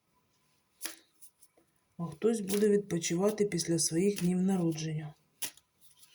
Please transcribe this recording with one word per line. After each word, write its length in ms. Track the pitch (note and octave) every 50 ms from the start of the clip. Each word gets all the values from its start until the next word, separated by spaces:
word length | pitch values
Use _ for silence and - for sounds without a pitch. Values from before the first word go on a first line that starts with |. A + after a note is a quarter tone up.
| _ _ _ _ _ _ _ _ _ _ _ _ _ _ _ _ - - - - - _ _ _ - - _ _ _ _ _ _ _ _ _ _ _ _ _ -
а 80 | E3+
хтось 360 | D#3 - - - A3 A#3+ G#3+
буде 280 | G3+ F#3 G3 G#3 G#3+ G#3+
відпочивати 760 | G3+ G3+ G3+ - E3+ E3+ E3 - E3+ E3+ F#3+ G#3 G#3+ G#3+ G#3
після 340 | F#3+ F3 E3+ - - E3+ E3
своїх 420 | D#3+ - D#3+ E3 F#3+ G3+ G3+ G3
днів 200 | F3 F3 F3+ F3+
народження. 720 | F#3 F#3+ G3 F#3 E3+ E3 D#3+ D#3 D#3 D#3+ D#3 D#3 D#3+ - - _ _ _ _ - - - - - - _ _ _ - - _ _ - - -